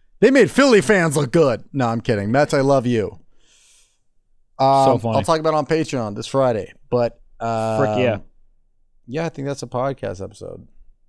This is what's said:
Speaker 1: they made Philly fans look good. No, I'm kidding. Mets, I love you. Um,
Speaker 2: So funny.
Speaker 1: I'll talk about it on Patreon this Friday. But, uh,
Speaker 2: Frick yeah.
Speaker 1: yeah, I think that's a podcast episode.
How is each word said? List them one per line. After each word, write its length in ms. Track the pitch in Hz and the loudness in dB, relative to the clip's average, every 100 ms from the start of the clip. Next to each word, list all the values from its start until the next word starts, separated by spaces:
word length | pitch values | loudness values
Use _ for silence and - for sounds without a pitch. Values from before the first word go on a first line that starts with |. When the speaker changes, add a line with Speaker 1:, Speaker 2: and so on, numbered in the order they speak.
| _ - | _ 0
Speaker 1:
they 100 | 226 | 4
made 220 | 269 202 | 6 4
Philly 300 | - 277 208 | 4 4 4
fans 360 | - 202 165 147 | 4 2 2 0
look 140 | 135 | 0
good. 320 | 170 143 110 - | 2 2 0 -6
No, 140 | 143 120 | -4 -2
I'm 140 | 117 | -2
kidding. 280 | 120 104 101 | -2 -2 0
Mets, 220 | 131 147 | 0 2
I 80 | 147 | 2
love 240 | 135 139 120 | 2 2 2
you. 340 | 117 92 - - - _ _ _ _ _ _ _ _ _ _ _ - | -2 -2 -8 -20 -20 _ _ _ _ _ _ _ _ _ _ _ -2
Um, 260 | 135 135 135 | 2 4 4
Speaker 2:
So 120 | 120 | 2
funny. 180 | 113 110 | 0 -2
Speaker 1:
I'll 60 | |
talk 160 | 104 160 | 0 0
about 140 | 156 | 0
it 40 | 151 | -2
on 80 | 139 | 0
Patreon 500 | 160 151 135 107 101 | -2 -2 -4 -6 -8
this 120 | - | -4
Friday. 460 | 135 127 110 90 - - | -2 0 -2 -6 -14 -4
But, 280 | 123 117 - _ - | -2 -2 -6 _ -10
uh, 380 | 117 113 113 110 | -6 -4 -2 -2
Speaker 2:
Frick 180 | 107 107 123 | -2 0 -2
yeah. 120 | 98 - _ _ _ _ _ _ _ - | -4 -8 _ _ _ _ _ _ _ -12
Speaker 1:
yeah, 180 | 143 165 | -8 -8
I 40 | |
think 180 | - 139 | -8 -10
that's 160 | 139 | -8
a 40 | 123 | -8
podcast 560 | 123 135 135 104 95 | -6 -6 -6 -10 -10
episode. 440 | 92 - 87 85 - - - _ | -14 -14 -18 -18 -20 -20 -20 _